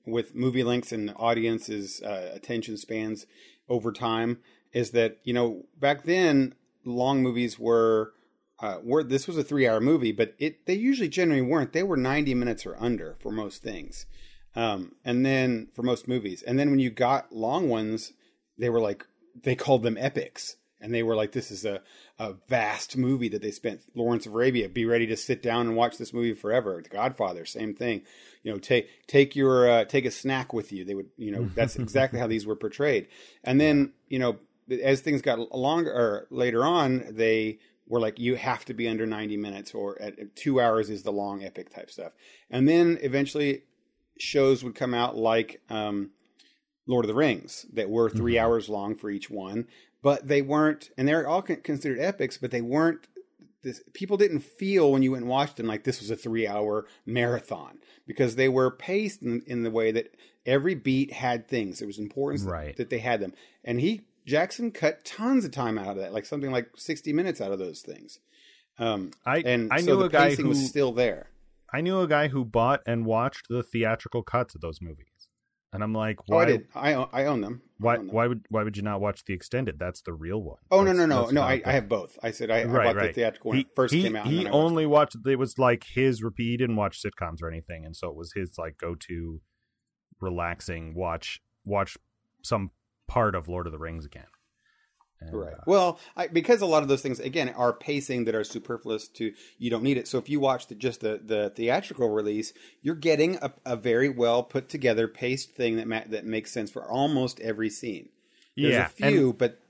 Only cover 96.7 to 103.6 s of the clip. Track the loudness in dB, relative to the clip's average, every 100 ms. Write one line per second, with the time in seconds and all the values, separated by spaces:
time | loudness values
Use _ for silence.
96.7 | 4 4 2 0 -4 -4 -2 -2 0 0
97.7 | 0 -2 -4 -2 -2 0 0 -2 -8 -8
98.7 | -8 -4 -6 -6 -6 -6 -6 -16 -8 -2
99.7 | 0 2 0 0 -4 -2 0 2 0 -4
100.7 | -6 -6 -4 -4 -4 -2 0 0 -2 0
101.7 | 0 -2 -2 0 2 0 -2 -4 -12 -20
102.7 | _ -6 -2 2 4 2 0 -6 -8